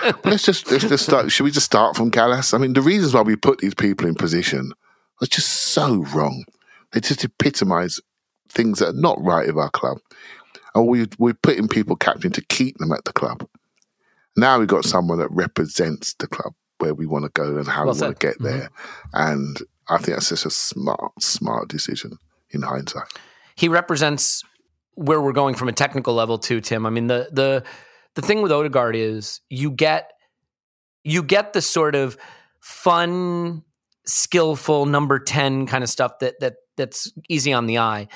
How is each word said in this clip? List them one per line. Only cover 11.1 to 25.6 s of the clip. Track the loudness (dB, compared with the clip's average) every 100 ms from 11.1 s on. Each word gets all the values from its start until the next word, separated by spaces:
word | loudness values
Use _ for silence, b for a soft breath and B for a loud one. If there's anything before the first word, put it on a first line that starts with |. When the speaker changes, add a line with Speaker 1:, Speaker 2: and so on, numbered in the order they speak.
| 2
Speaker 2:
we're | 0
putting | 4 2 2 2
people | 0 0 0
captain | 0 0 -2
to | -4
keep | -4 -2 -2 -2
them | -4
at | -4
the | -2
club. | -2 -4 -6 -12 _ _ _ _ _ _ _ _ 2
Now | 4 4
we've | 4
got | 2
someone | 2 0 0 -2
that | 0
represents | -2 -2 -2 -4 -2 -2 -2 -8
the | -8 -10
club, | -8 -10 -10 _ _
where | -4
we | -2 -2
wanna | -2 -4
go | -4 -2 -4
and | -4
how | -2 0
Speaker 1:
Well |
Speaker 2:
we | 0
wanna | -4
Speaker 1:
said. | -2
Speaker 2:
get | -4 -2
there. | -4 -4 -8 B B B B
Speaker 1:
Mm-hmm. | -2 -2
Speaker 2:
And | -2 -4 -8 -14 _ -4
I | -2
think | -2 -2
that's | -4
just | -4 -4
a |
smart, | -4 -4 -4 -4 -4 -8 -6
smart | -4 -4 -4 -6 -6
decision | -6 -6 -8 -10 -16 _ _ _
in | -8
hindsight. | -6 -6 -8 -12 -12 B B B B -2
Speaker 1:
He | 2
represents | 2 0 0 0 0 -2 -4 -10 _ _ _ _ -8
where | 0 0
we're | 2
going | 0 0
from | 0